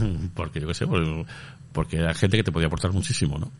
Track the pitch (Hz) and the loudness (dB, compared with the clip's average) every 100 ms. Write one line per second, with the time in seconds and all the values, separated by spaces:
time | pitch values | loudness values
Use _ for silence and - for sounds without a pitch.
0 | 107 80 80 - 80 78 78 82 - 92 | 6 0 -4 -4 -4 -4 -4 -2 2 2
1 | 80 78 - - - - - 80 82 82 | 2 0 -6 -10 -16 -18 -6 -2 0 0
2 | 82 82 98 107 98 82 80 85 90 95 | 0 2 4 4 2 2 2 2 2 2
3 | 104 - 78 71 - - | 0 2 0 0 -4 -8